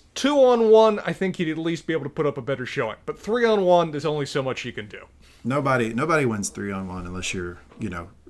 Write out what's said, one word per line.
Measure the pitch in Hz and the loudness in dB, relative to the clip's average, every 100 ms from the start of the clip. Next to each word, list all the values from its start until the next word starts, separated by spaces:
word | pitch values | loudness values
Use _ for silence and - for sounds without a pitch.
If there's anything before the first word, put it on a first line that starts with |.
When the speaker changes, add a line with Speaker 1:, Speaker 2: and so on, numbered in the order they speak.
| _ | _
Speaker 1:
Two-on-one, | - 269 294 254 240 226 220 220 208 | -4 0 4 4 6 6 8 6 4
I | 180 | -4
think | 165 190 180 | -4 -4 -4
he'd | 160 | -4
at | 156 | -4
least | 165 165 - | -4 -4 -4
be | |
able | 160 | -4
to | 139 | -4
put | - 147 | -4 -4
up | 135 | -4
a | |
better | 123 135 123 | -6 -6 -6
showing. | - 113 104 - | -4 -6 -6 -12
But | 151 | -10
three-on-one, | - 240 233 214 180 175 165 | -2 2 4 4 6 6 4
there's | 147 151 | 0 -2
only | 151 139 | -2 -2
so | 147 | -2
much | 131 123 | -4 -4
you | 123 | -8
can | 113 104 | -10 -12
do. | - - _ - _ 117 | -14 -20 _ -20 _ -4
Speaker 2:
Nobody, | 139 135 127 113 | -2 2 2 0
nobody | 117 160 160 131 | 0 0 2 2
wins | 107 98 | 0 -4
three-on-one | - 101 98 95 92 87 | -6 -6 -6 -8 -8 -8
unless | 92 90 | -8 -6
you're, | 98 87 87 - - | -6 -8 -12 -18 -12
you | 107 | -10
know, | 87 95 - - | -8 -12 -18 -20